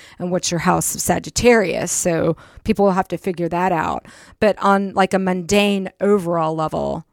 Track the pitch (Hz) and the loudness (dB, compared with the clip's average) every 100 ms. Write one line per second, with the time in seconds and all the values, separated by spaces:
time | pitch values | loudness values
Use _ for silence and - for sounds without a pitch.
0 | - - 180 175 - 170 170 165 - - | -20 -10 -4 -4 -2 -2 0 0 -2 -4
1 | - 170 - - 240 233 180 - 170 - | -2 -4 -4 0 4 4 2 -2 -4 -2
2 | 180 165 165 160 - - - 208 202 185 | -2 0 0 -2 -8 -10 -4 2 2 2
3 | 190 170 202 170 170 175 185 170 170 - | -2 -4 -6 -4 -4 0 0 0 -2 -4
4 | - - - - 214 - 196 196 196 190 | -10 -20 -14 0 2 2 2 2 2 0
5 | 190 190 190 185 160 208 208 196 185 - | 2 2 0 -2 0 2 2 0 -4 -2
6 | 202 208 170 170 160 160 156 160 143 160 | 2 2 2 0 0 -2 -4 -2 -4 -6
7 | - | -10